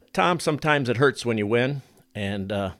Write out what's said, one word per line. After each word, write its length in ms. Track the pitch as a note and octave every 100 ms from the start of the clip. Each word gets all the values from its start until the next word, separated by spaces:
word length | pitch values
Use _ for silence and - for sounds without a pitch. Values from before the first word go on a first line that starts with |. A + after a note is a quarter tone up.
| _
Tom, 260 | - F3+ F3
sometimes 500 | - D3 D#3 D3 B2
it 80 | A2+
hurts 280 | C#3 - A#2+
when 120 | A2
you 80 | G#2
win. 380 | A#2+ B2+ C#3+ - _ _ -
And, 360 | G2 G2+ F#2+
uh, 200 | G2+ G2